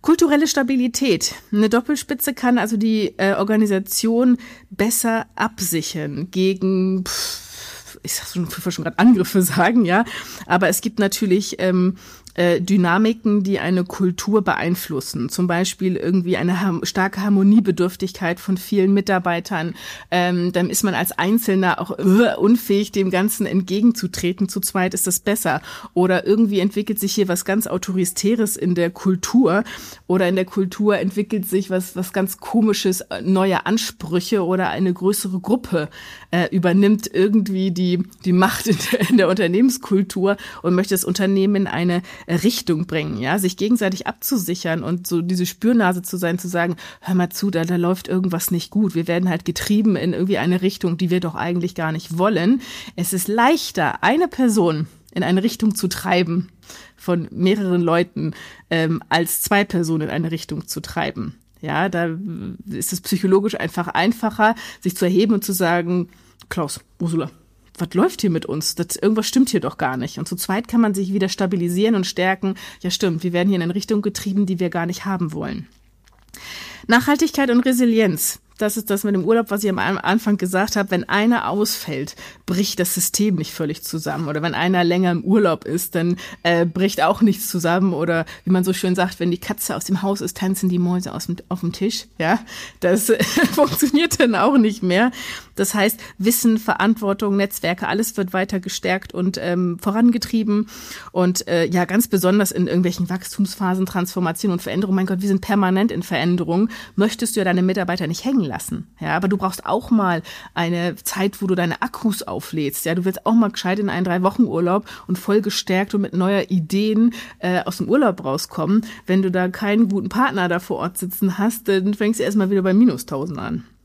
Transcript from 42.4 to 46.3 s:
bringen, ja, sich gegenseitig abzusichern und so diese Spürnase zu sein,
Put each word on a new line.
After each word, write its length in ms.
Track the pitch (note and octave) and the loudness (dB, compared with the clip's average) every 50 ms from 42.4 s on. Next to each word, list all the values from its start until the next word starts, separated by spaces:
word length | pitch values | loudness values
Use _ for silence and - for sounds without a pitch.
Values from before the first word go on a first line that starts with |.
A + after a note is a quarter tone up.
| E3 A3 A#3 - - - E3+ D#3 F3 | 2 0 0 0 -2 -2 -2 -2 -2
bringen, 320 | - D#3+ D#3+ D3+ D3+ - | -2 -4 -4 -4 -4 -6
ja, 220 | G#2 A#2+ C3+ E3 G#3 | -4 -2 -2 -2 0
sich 180 | F#3+ F3+ F3+ | 0 -2 -2
gegenseitig 480 | - F#3+ G#3+ A#3+ A#3 G#3+ F#3+ F#3+ F#3 - | -2 -2 -2 0 0 0 -2 -2 -2 -6
abzusichern 800 | - A#3 _ - - C#4+ A3+ F3+ - F3 F3+ - E3+ E3 E3 - | -8 -8 _ -6 -2 -2 -2 -2 -2 -4 -4 -2 -4 -4 -2 -2
und 240 | C3 F3 F3 F3+ | -4 -4 -4 -4
so 160 | - F3 E3+ E3+ | -2 -2 -2 0
diese 240 | F3 F#3 F3+ F3+ | 0 0 0 0
Spürnase 560 | F3 - _ - A3+ B3 A#3 G#3 F3+ F#3 F3+ F3+ | -2 -4 _ 0 2 4 4 4 2 2 0 -4
zu 140 | - - | -6 -6
sein, 200 | F3 F3+ E3+ | -4 -2 -2